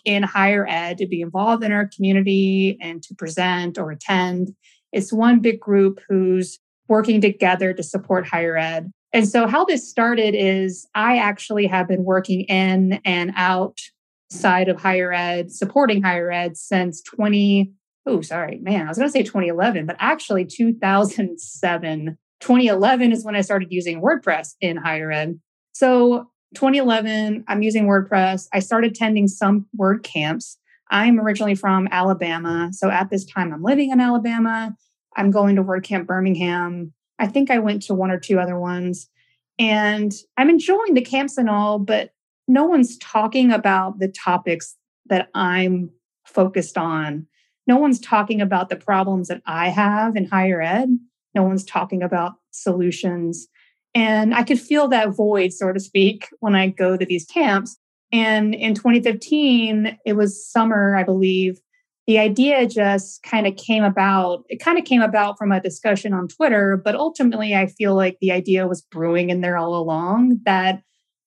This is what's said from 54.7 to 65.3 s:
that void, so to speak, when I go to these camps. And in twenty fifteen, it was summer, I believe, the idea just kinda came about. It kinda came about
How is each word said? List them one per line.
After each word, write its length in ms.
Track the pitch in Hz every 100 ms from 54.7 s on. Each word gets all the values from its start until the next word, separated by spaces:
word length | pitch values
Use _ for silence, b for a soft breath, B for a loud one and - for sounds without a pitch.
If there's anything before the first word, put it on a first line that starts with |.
| 294 285
that 260 | 240 214 190
void, 380 | 208 202 185
so 180 | - 190
to 80 | 190
speak, 480 | 190 196 196 214 - -
when 160 | 214 196
I 120 | 190
go 300 | 190 185 185
to 80 | 185
these 200 | 175 156
camps. 520 | 339 277 196 - - _ _ -
And 440 | 233 220 214 214 214
in 180 | 220
twenty 280 | 214 247 233
fifteen, 960 | 233 220 - 302 285 240 220 214 220 - 220
it 80 |
was 360 | 208 208 202 - 233
summer, 400 | 226 214 202 196
I 80 |
believe, 560 | 185 190 190 185 185 185 _ _ _ _ -
the 100 | 214 214
idea 360 | 208 277 269 240
just 560 | 226 202 196 196 -
kinda 280 | - 220 202
came 320 | 196 - 220
about. 600 | 208 196 190 196 180 180 -
It 100 | -
kinda 200 | 330 339
came 200 | 330 247
about 360 | 220 214 208